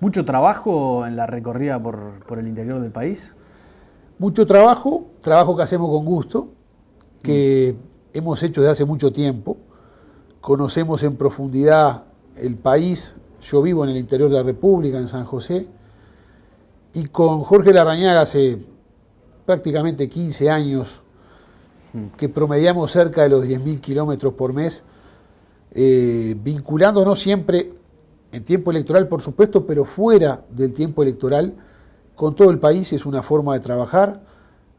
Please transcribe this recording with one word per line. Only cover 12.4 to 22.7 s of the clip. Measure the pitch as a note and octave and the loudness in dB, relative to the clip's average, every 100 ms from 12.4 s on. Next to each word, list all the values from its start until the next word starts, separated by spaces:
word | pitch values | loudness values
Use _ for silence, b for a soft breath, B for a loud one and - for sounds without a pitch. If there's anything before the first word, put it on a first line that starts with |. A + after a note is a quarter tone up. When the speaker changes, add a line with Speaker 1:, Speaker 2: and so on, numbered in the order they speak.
| B2 A#2+ | -8 -4
Speaker 2:
país. | C3+ C#3 F3 F3 - - - _ | 0 2 2 -4 -8 -18 -20 _
Yo | - C#3+ | -2 0
vivo | D#3 E3+ | 2 0
en | C#3 | -2
el | C3 | -4
interior | A#2+ C3+ D3 | -4 0 2
de | C#3 | 2
la | |
República, | B2+ A#2+ F#3+ F#3 D3 C3 | -2 0 2 2 0 -4
en | B2+ | -6
San | B2+ | -8
José, | B2 B2+ - F3 F#3 - b b b b b b b b b _ _ | -10 -10 -6 -8 -8 -16 b b b b b b b b b _ _
y | E3 D3+ | -10 -6
con | - E3 D#3 | 0 2 0
Jorge | C#3 G3+ F#3 | 4 6 8
Larrañaga | F#3 D#3+ E3 F#3+ F3 | 6 6 4 2 4
hace | D3+ C#3+ C3+ A2+ - _ _ _ _ _ _ _ - | 2 2 0 0 -10 _ _ _ _ _ _ _ -2
prácticamente | F3+ E3 D3+ D#3+ C#3 C3+ | -2 -2 -2 -2 -2 -6
quince | E3 E3+ C#3+ C#3+ | -6 -8 -2 0
años | D#3 D3 C3+ C3 - _ b b b b b b _ _ | 0 -2 -4 -6 -12 _ b b b b b b _ _
Speaker 1:
Mm. | A#2 G#2 - | -14 -14 -8
Speaker 2:
que | C#3+ | -6
promediamos | C#3 D3+ D3 E3 | -2 -2 2 2